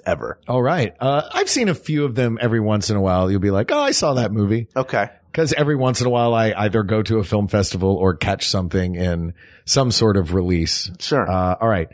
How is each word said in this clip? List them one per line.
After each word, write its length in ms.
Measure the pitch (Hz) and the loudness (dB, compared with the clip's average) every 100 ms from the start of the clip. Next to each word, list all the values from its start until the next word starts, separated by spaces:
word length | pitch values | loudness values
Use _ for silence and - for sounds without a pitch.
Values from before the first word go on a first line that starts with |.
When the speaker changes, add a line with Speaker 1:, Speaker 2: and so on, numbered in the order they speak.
Speaker 1:
ever. 340 | - 82 - - - | -4 -4 -4 -10 -4
Speaker 2:
All 140 | 127 | -2
right. 300 | 127 175 104 - | 0 0 -2 -2
Uh, 240 | 131 143 - | -2 -2 -2
I've 180 | 359 392 | -4 -2
seen 180 | 269 208 | 0 0
a 80 | |
few 300 | 156 - 151 | -2 -2 -2
of 100 | 143 | 0
them 220 | 120 120 113 | 0 -2 0
every 200 | 120 113 | 0 0
once 280 | 107 107 104 | 2 0 0
in 60 | |
a 60 | 104 | 0
while. 280 | 95 90 92 | 2 2 2
You'll 120 | 98 | 2
be 100 | 101 | 2
like, 200 | 98 - | 0 0
"Oh, 80 | 294 | 0
I 120 | 277 | 0
saw 220 | - 160 | 0 0
that 180 | 127 110 | 0 0
movie." 380 | 107 101 117 110 | 0 0 0 -2
Speaker 1:
Okay. 340 | 131 131 113 101 - _ | -4 -2 -2 -2 -8 _
Speaker 2:
'Cause 200 | - 156 147 | -2 0 0
every 180 | 147 | 0
once 240 | 143 127 120 | 2 0 0
in 80 | 123 | 0
a 20 | |
while 240 | 120 120 | 2 2
I 200 | 113 110 | 2 0
either 260 | 92 104 110 | 0 0 0
go 200 | 98 110 | 0 0
to 140 | 104 110 | 0 -2
a 60 | |
film 240 | 92 104 101 | 0 -2 0
festival 400 | 104 95 92 95 92 | 0 0 0 0 2
or 180 | 95 | 2
catch 320 | 82 101 98 - | 0 -2 -2 -2
something 480 | 98 90 95 90 | -4 -2 -2 -2
in 380 | 87 90 85 85 - - - | -2 -2 -2 -6 -10 -20 -14
some 260 | - 139 127 | -2 0 2
sort 240 | - 110 | 2 2
of 180 | 98 82 | 2 2
release. 560 | 95 90 85 80 - 95 - | 0 2 0 0 -4 -6 -10
Speaker 1:
Sure. 300 | - 139 95 | -2 0 0
Speaker 2:
Uh, 280 | 92 90 90 | 0 0 0
all 80 | 113 | 0
right. 220 | 95 82 | 0 -2